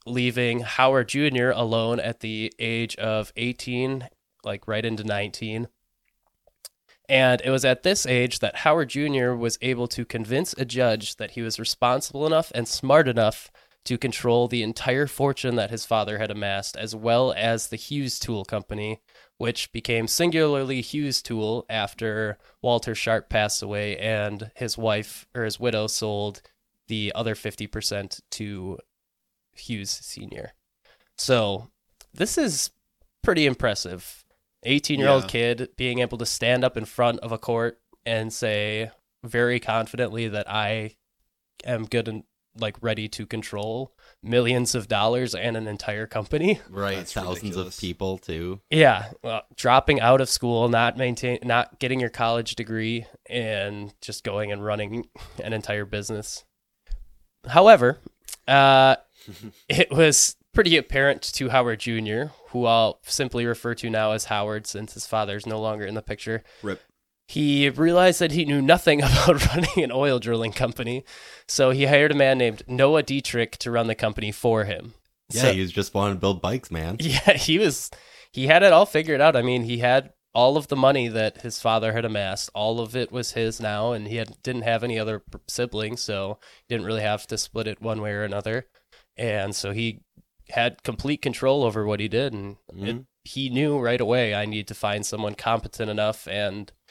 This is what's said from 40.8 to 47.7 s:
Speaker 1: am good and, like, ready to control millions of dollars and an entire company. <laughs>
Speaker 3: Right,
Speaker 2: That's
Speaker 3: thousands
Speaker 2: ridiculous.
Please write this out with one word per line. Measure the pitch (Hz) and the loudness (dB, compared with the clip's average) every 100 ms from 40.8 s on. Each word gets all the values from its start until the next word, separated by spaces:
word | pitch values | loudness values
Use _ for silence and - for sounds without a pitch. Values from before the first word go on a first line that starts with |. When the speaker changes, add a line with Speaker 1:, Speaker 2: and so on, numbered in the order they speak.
| 107 - _ _ _ _ _ - | -6 -12 _ _ _ _ _ -16
Speaker 1:
am | - 120 110 | -6 -6 -2
good | 120 110 | -2 -2
and, | 110 - _ _ 110 | -8 -14 _ _ -6
like, | 110 - | -6 -4
ready | 117 110 107 | -4 -4 -6
to | - 104 | -8 -8
control | 113 - 104 104 113 135 _ _ _ | -8 -8 -8 -6 -6 -8 _ _ _
millions | 110 120 120 123 120 | 0 2 4 2 0
of | 123 101 | -2 -2
dollars | 104 107 123 123 | 2 2 2 -2
and | 87 113 113 | -4 -4 -4
an | 110 | -6
entire | 104 - 104 110 | -8 -6 -8 -6
company. | 110 104 147 180 208 | -6 -4 0 2 0
<laughs> | - | -2
Speaker 3:
Right, | 95 101 98 | -6 -4 -4
Speaker 2:
That's | 87 | -6
Speaker 3:
thousands | - 90 90 | -8 -6 -6
Speaker 2:
ridiculous. | 104 90 90 | -6 -6 -8